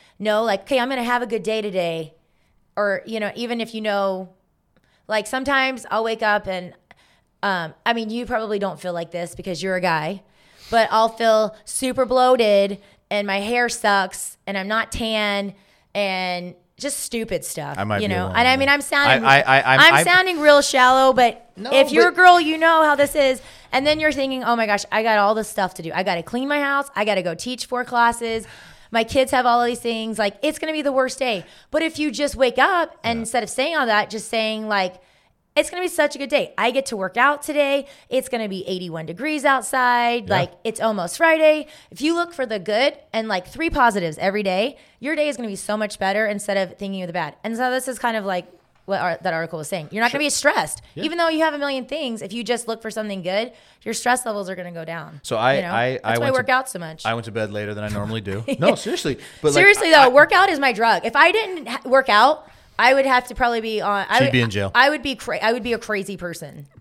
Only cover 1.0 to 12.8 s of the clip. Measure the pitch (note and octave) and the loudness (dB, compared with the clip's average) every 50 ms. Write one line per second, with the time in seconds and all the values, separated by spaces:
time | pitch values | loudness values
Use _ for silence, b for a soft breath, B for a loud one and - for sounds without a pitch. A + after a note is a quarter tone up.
1 | A#3 A#3+ B3 A#3+ A#3+ G#3+ A3+ G#3+ E3 G#3+ A3 A3 G3+ G#3 F3+ F#3 F3 E3+ E3 E3 | -2 -2 -2 -2 -2 -4 -6 -4 -4 -4 -4 -4 -4 -4 -4 -2 -2 -2 -4 -6
2 | D#3+ D3+ _ _ _ _ _ _ _ _ _ _ _ _ - G3+ G#3 G3+ G3 F#3+ | -10 -12 _ _ _ _ _ _ _ _ _ _ _ _ -6 -4 -2 -2 -2 -4
3 | - G#3 A3 A3 G#3 G3 - - A#3+ A3+ A#3+ A#3 A3 A3+ A#3 A3 G#3+ G#3+ G3+ G3+ | -6 -8 -6 -6 -6 -6 -6 -6 -6 -6 -4 -6 -6 -8 -8 -6 -4 -2 -2 0
4 | G3 G3 F#3 F#3 F#3+ F3+ _ _ _ _ _ _ _ _ _ _ _ _ _ _ | 0 -2 -2 -4 -8 -12 _ _ _ _ _ _ _ _ _ _ _ _ _ _
5 | _ - G#3+ G#3+ G#3 - - C4 C4 C#4 C#4 C4+ C4 C4 C4 A#3 A#3 - - A3 | _ -4 -4 -4 -4 -4 -6 -6 -2 0 0 0 0 0 -4 -6 -8 -4 -4 -2
6 | A3+ A3+ A3+ A3 A3+ G#3+ G#3 G3+ G3+ G3 F#3 F3+ F3+ F3 - _ _ _ b b | -2 -2 -2 -2 0 0 0 0 -2 -4 -8 -8 -8 -12 -18 _ _ _ b b
7 | b b b b b b _ - - G3+ F#3+ F3 E3 D3+ - _ - A3+ A#3 A#3 | b b b b b b _ -6 -4 -2 -2 -2 -4 -8 -10 _ -2 -2 -2 -2
8 | A3 G#3+ A3+ A#3+ B3 - B3+ A3 A3 G#3 G#3+ G3+ G3 F#3+ D#3 C#3+ - F3+ E3+ E3+ | -4 -6 -8 -8 -6 -4 -4 -4 -4 -4 -4 -4 -4 -6 -8 -8 -10 -8 -6 -6
9 | E3+ - F3 E3+ F3 E3 - - E3+ F#3+ F3 D3 F3+ F#3+ F#3 F3+ F3 F3+ E3 D#3 | -8 -8 -8 -10 -10 -10 -12 -14 -10 -10 -10 -6 -4 -4 -4 -2 0 0 0 0
10 | D3+ E3+ G3+ F#3+ _ b b b b b b b b b - A3+ A3 - - A3 | -2 -4 -8 -10 _ b b b b b b b b b 2 2 2 4 4 2
11 | A3+ A3+ A3+ - A#3 A3+ A3 A3 G#3+ G#3 G#3+ B B - - - C4+ B3+ B3 C4 | 2 2 0 0 2 2 4 4 2 0 -4 B B -10 -8 -4 -4 -4 0 -2
12 | B3+ G#3 B3+ B3+ B3+ B3+ B3+ A#3+ A3+ G#3 G3+ G3 G3+ G3 G3+ G3 | -2 2 2 4 6 4 4 4 4 4 4 4 4 2 -2 -8